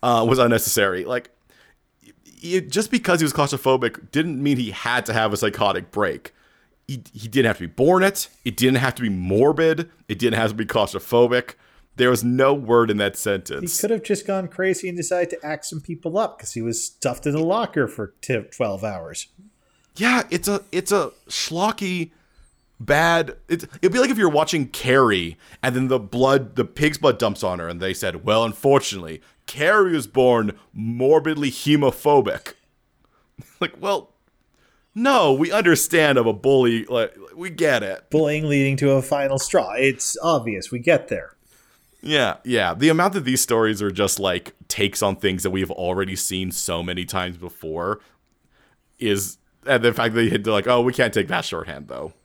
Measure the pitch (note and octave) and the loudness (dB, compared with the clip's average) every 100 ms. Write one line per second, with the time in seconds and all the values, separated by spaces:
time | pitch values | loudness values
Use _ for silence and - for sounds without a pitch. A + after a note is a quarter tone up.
0 | B2 A#2+ A#2 C3 A#2+ A2+ - - G2+ F#2 | 2 2 2 4 4 2 0 0 0 0
1 | F2+ B2 - _ _ _ _ _ _ _ | -4 -6 -8 _ _ _ _ _ _ _
2 | _ _ _ _ - F3+ D3 F#3+ G#3+ - | _ _ _ _ -4 -4 -2 -4 -2 -2
3 | - F3 D#3 C#3 C#3+ C3+ - C3 B2 - | 2 2 2 0 0 0 2 2 2 -4
4 | - C#3 D#3+ C#3 C#3+ C3+ A#2 - A#2+ B2 | -6 -2 -2 -2 0 0 -2 -4 -2 -2
5 | A#2+ A2+ A2 G2+ A2 G2 G#2 F#2+ F2+ - | 0 0 0 0 -2 0 0 0 -4 -2
6 | G2+ C#2 - _ _ _ _ _ - C#3 | -2 -2 -12 _ _ _ _ _ -16 -16
7 | - G#2 A2+ A#2 A#2 G#2 E2+ - C#3 F#3 | -14 -16 -4 2 2 0 -6 0 4 4
8 | F#3+ G3 - _ - - B2+ B2+ C3 - | 4 0 -10 _ -8 0 2 2 0 -2
9 | A#2+ F#2+ F2+ G2 C#3 D#3 D#3+ D#3+ E3 _ | -4 -2 0 4 4 4 2 0 -4 _
10 | _ G#2+ A#2 A2 A2+ G#2+ A2 A2+ G2+ G2 | _ -2 0 2 0 -2 -2 0 0 -2
11 | - A#2+ A#2+ B2 B2 - _ _ _ - | 0 4 4 2 -2 -16 _ _ _ 0
12 | B2 B2 A#2 B2+ C3+ C#3+ A#2 A#2+ A#2 G#2 | 2 4 0 2 2 2 4 4 4 2
13 | G2+ G2 - G2 - - F3 - A3+ A3+ | 0 -2 -4 -4 -4 -8 -6 -4 -2 -4
14 | - G3+ - G3 F3+ - F#3+ F#3 F#3 F3 | -2 -6 -4 -6 -6 -4 -2 -2 -4 -8
15 | D#3+ F3+ F3 F3 D3 D3+ - D#3+ D3 E3 | -4 -2 -2 -4 -8 -10 -10 -12 -10 -10
16 | E3+ F3+ A3 - - A#2 A2+ A2+ - _ | -6 -4 -4 -6 -12 -8 -6 -6 -8 _
17 | C3+ B2 D3+ D3 D#3+ G#3 A3+ - A#2+ - | -6 -4 -4 -2 -2 -2 -2 -2 -4 -4
18 | G2+ _ - B2 G2 - A2+ F#2+ G#2+ F#2+ | -12 _ -6 -6 -6 -6 -6 -4 -8 -8
19 | E2 D#2+ - _ - _ _ _ _ - | -12 -14 -16 _ -20 _ _ _ _ -4
20 | A3+ B3 - F3 - G3+ - F3 F3+ G3+ | 0 0 -2 -4 -2 -4 -4 -6 0 0
21 | D3 - _ - - E3 G#3 - G3 F3+ | 0 -8 _ -8 -6 -2 -2 -2 -4 -4
22 | E3 _ _ _ - _ _ _ A2+ D3 | -6 _ _ _ -20 _ _ _ 0 2
23 | E3+ E3 D#3+ - - E3+ - - F#3+ B3 | 4 2 0 -8 -6 -6 -6 0 0 4
24 | B3+ A3+ F#3 D3 D#3 E3 B2+ - B2 C3 | 2 4 2 2 0 0 -4 -6 2 4
25 | B2+ G2 E2 E2 - - B2+ B2+ C3 B2+ | 6 2 -2 -10 -20 -6 -4 0 0 0
26 | G2+ A#2+ C3 C#3 A#2 - A#2+ - D3+ D3 | -2 0 4 4 2 -4 -4 0 -2 2
27 | D3 A#2+ A2+ G2 G2+ F2+ E2+ F2 F#2+ F#2 | 2 2 0 0 -4 -4 -6 -6 -6 -4
28 | G2+ E2 F#2 A2 A#2 G#2 C#3 C#3 - G2 | -6 -6 0 0 0 0 4 4 2 -10
29 | E2 D#2+ _ _ - A#2+ D#3 G#3+ F#3+ D#3+ | -10 -14 _ _ -16 -4 2 4 4 0
30 | A2 C3 B2+ A#2+ G#2+ - _ - A2+ A#2+ | -2 2 4 4 0 -6 _ -8 -6 -2
31 | C3 D#3 D3 D3+ D3 - - D3 C#3 - | 4 4 4 -2 -4 -4 2 4 4 2
32 | D3 C#3+ G#2+ C#2 - - _ _ _ _ | 4 4 4 -2 -10 -20 _ _ _ _
33 | _ _ _ _ - _ F3 - G3 F#3+ | _ _ _ _ -20 _ -8 -6 -4 -4
34 | - _ _ _ _ _ _ _ _ - | -4 _ _ _ _ _ _ _ _ -2
35 | B3 C4 D#3+ C3+ E3 G3 F3+ E3 - E3 | 2 4 4 4 2 0 2 0 2 2
36 | D3+ C3 A2+ G2+ C3 C3+ B2 A#2 A2 A#2+ | 4 4 2 2 4 4 4 2 -2 -2
37 | A2 - G2 - F3+ D#3+ D#3+ B2+ G#2 F#2+ | -2 -6 -20 -16 -14 -2 0 0 -2 -10
38 | _ D3+ D3+ D3+ D#3 C#3+ C3+ C3+ C#3 C3+ | _ 0 0 0 0 2 2 2 2 2
39 | C3 C#3+ C#3 C3+ - F#3+ G2 A2 C3+ C3+ | 2 0 0 -2 0 0 0 2 0 0
40 | - - D#3+ D#3 A#2 G2+ - B2 A#2+ D3+ | -6 -4 0 0 -2 -8 -8 -6 2 2
41 | - G2 C#2+ _ _ _ _ _ _ _ | 2 -10 -10 _ _ _ _ _ _ _
42 | - D3+ A#2 - A#2+ A#2+ F#2 E2+ D3 D#3+ | -2 0 2 -2 -2 0 0 2 2 4
43 | F3+ F#3+ B2+ B2+ - A#2 A2 G#2 G#2 F#2+ | 2 0 -2 -2 0 2 2 0 -4 0
44 | G2 - G2 F2+ - _ - - G2+ - | -2 0 -2 -2 -6 _ -12 -2 -2 0
45 | G#2 F#2+ G2+ F#2 F#2 F#2+ F#2 F2+ F2+ F2+ | -2 0 -2 -2 -2 -2 -4 -4 -4 -2
46 | G2 F#2 - F#2 F#2 F2 - E2+ F2 F2+ | -4 -4 -6 -4 -6 -6 -6 -4 -4 -6
47 | F2+ F#2+ F2+ E2+ F2 - E2 D#2+ F2 G#2+ | -6 -6 -6 -8 -16 -14 -10 -6 -4 -6
48 | _ _ _ _ _ _ _ _ _ _ | _ _ _ _ _ _ _ _ _ _
49 | A#2 G2+ G2+ - _ _ - B2+ A#2 A2+ | -2 -2 -4 -12 _ _ -2 2 2 2
50 | A#2 A2+ A2+ A2 G#2 G#2+ G#2+ B2 B2 B2 | -2 2 0 0 0 -2 2 2 2 0
51 | B2 G#2 F2 F3 - E2+ E2 C#2+ C#2+ B1 | 0 0 -2 -4 -4 -8 -10 -12 -12 -12
52 | D#2+ - | -12 -16